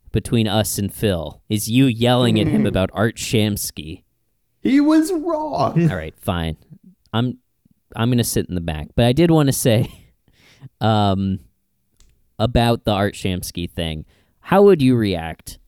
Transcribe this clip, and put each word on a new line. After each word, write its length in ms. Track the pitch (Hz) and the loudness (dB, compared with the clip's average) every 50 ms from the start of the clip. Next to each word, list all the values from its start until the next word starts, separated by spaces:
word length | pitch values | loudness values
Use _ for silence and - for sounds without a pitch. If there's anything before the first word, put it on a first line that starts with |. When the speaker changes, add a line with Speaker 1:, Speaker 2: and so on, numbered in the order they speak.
| _ - | _ -6
Speaker 1:
between 360 | - 113 - - 123 117 110 | -4 -4 -2 0 0 0 0
us 300 | 104 101 110 104 - - - | 2 0 0 -2 -2 -2 -4
and 140 | 101 92 - | -4 -4 -4
Phil, 480 | - 120 104 92 82 78 73 - - _ | -2 -2 -2 -2 -2 -4 -10 -14 -14 _
is 220 | - 107 104 - - | -4 -4 -4 -2 0
you 160 | 113 127 139 | 2 2 2
yelling 540 | 135 110 113 117 120 123 123 127 120 110 107 | 2 2 0 2 2 2 2 2 2 2 2
at 80 | 104 | 2
him 180 | 101 - - 104 | 2 2 0 0
Speaker 2:
<laughs> 0 | |
Speaker 1:
about 240 | 104 90 95 92 - | 0 0 0 -2 -2
Art 240 | - 92 104 117 - | -2 -2 -2 -2 -2
Shamsky. 880 | - - - - 110 104 107 101 - - - - - 73 78 87 - _ _ _ _ _ _ _ _ _ _ _ _ | -6 -6 -2 0 0 0 0 -2 -4 -8 -10 -12 -12 -14 -14 -14 -16 _ _ _ _ _ _ _ _ _ _ _ _
Speaker 2:
He 200 | - 208 262 285 | -2 0 2 2
was 320 | 285 302 311 320 320 359 370 | 4 4 4 2 2 0 -2
wrong. 760 | 311 294 339 320 302 311 302 - - 131 110 - 160 170 156 | -4 -4 -4 -4 -6 -6 -6 -4 -2 -2 0 0 2 0 0
Speaker 1:
All 60 | 92 | 0
right, 220 | 87 78 80 - _ | -4 -8 -10 -14 _
fine. 380 | - 104 90 85 82 80 78 - _ _ - - _ 185 - _ _ _ - | -6 -6 -4 -4 -4 -4 -6 -8 _ _ -20 -20 _ -20 -20 _ _ _ -4
I'm, 240 | 113 123 127 123 - _ _ _ _ _ _ _ _ _ _ - | -2 -2 -2 -4 -8 _ _ _ _ _ _ _ _ _ _ -6
I'm 140 | - 113 123 | -4 -2 0
gonna 140 | 127 120 113 | 0 0 0
sit 220 | - - 110 - - | 0 -2 -4 -4 -4
in 60 | 87 | -4
the 60 | 90 | -6
back. 260 | 82 85 78 76 76 - _ | -4 -4 -6 -6 -8 -4 _
But 100 | - 117 | 2 2
I 80 | 120 123 | 2 4
did 160 | 147 175 165 | 4 4 4
wanna 220 | 160 156 147 135 127 | 4 4 4 2 0
say, 400 | - - 135 107 - - - - - - _ _ _ _ _ _ _ | 0 0 2 2 2 0 -2 -6 -14 -20 _ _ _ _ _ _ _
<laughs> 400 | _ _ _ _ - - _ - | _ _ _ _ -20 -20 _ -4
um, 580 | 104 110 110 107 104 101 95 98 98 95 95 - - _ _ _ _ _ _ _ _ _ _ _ _ _ _ _ _ _ _ - | 0 0 2 2 2 2 0 0 -2 -2 -4 -4 -8 _ _ _ _ _ _ _ _ _ _ _ _ _ _ _ _ _ _ -4
about 440 | 107 120 120 123 117 117 120 - - | -2 0 2 2 2 2 0 0 -2
the 80 | 113 | -2
Art 220 | 104 95 104 101 - | 0 0 0 -2 -2
Shamsky 560 | - - 98 90 87 - - - 82 87 85 | -4 -6 -4 -4 -4 -6 -8 -8 -8 -8 -8
thing. 360 | - - 85 80 78 78 - _ _ _ _ _ _ _ | -6 -6 -6 -6 -6 -10 -12 _ _ _ _ _ _ _
How 240 | - - 175 196 202 | -4 0 4 6 6
would 180 | 202 190 156 | 6 6 6
you 140 | 131 127 127 | 4 4 4
react? 640 | 117 110 101 90 82 82 80 78 - _ - - - _ | 2 2 0 -2 -2 -6 -8 -12 -14 _ -20 -20 -20 _